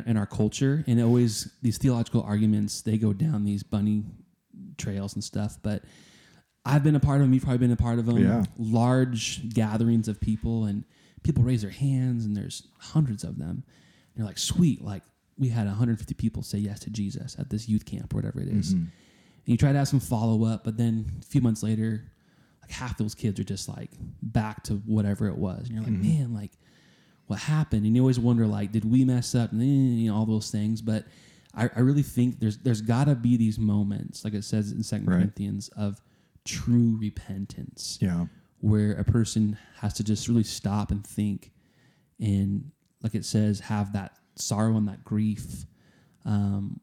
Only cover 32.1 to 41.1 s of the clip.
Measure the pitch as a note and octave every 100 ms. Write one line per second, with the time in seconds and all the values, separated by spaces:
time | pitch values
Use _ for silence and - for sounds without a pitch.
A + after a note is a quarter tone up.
32.1 | A#2+ B2 - G#2+ G#2+ C3 G#2+ A2 A#2 C#3+
33.1 | C3 A#2+ A#2+ A2+ G#2+ G#2+ G#2 G2+ G2+ -
34.1 | - G#2+ G#2 G#2 A2 G#2 - A2 G#2+ G2
35.1 | F2+ G2 - G2+ G2+ - - G#2 G2 _
36.1 | _ _ _ - - - A#2+ A#2 A2 G#2
37.1 | - - G2 G2 - - - - - F#2+
38.1 | F2 E2+ - _ - G#2+ G#2+ G#2 - G#2
39.1 | A#2 G#2+ A2 G#2 G#2 - - G#2 - G#2+
40.1 | G#2 - A#2 A2 - G2+ G#2 G#2 G2+ G2+